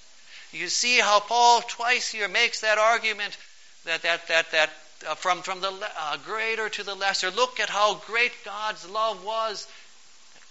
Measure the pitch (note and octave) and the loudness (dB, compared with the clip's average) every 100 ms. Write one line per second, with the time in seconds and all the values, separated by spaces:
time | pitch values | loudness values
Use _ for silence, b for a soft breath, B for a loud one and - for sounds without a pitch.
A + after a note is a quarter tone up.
0 | - - B B B D#3+ F3 - A#3+ B3 | -20 -20 B B B -8 -4 0 2 4
1 | G#3 G#3 G#3 A#3 A#3+ A#3 A#3 - A#3 B3 | 6 4 4 6 8 6 2 -4 0 0
2 | - A3 G3+ G#3 A#3 - A3 G#3+ A3 A3+ | -2 -4 -2 0 0 0 2 4 4 4
3 | A3 G#3 G3+ - B B B - E3 D#3+ | 0 -4 -8 -10 B B B -14 -6 -2
4 | E3+ E3+ - E3 E3 D#3+ D#3 - - - | 0 -2 0 0 2 2 2 -2 -20 -12
5 | E3 D#3 F#3 F3 E3 F#3 F#3+ F#3+ G#3 F3 | -8 -2 0 0 -4 -4 -4 -4 -8 -6
6 | D3+ D3 C#3+ A3 A3 A3+ G#3+ G#3+ G3 G3 | -6 -6 -6 -4 -2 -2 -4 -6 -8 -2
7 | G3 F#3+ F#3 G3 B3 A#3 G#3 G3 G#3 F#3+ | 0 0 0 0 0 0 -2 2 2 2
8 | - A3+ A#3+ - G#3 G3+ G#3+ G#3 E3+ G#3+ | -2 0 0 -2 -12 -6 -6 -6 -8 -4
9 | A3 F#3+ F#3+ A3 A3 F#3+ - - - - | -2 -4 -6 -4 -4 -6 -12 -16 -20 -20
10 | - - - - - | -20 -20 -20 -20 -16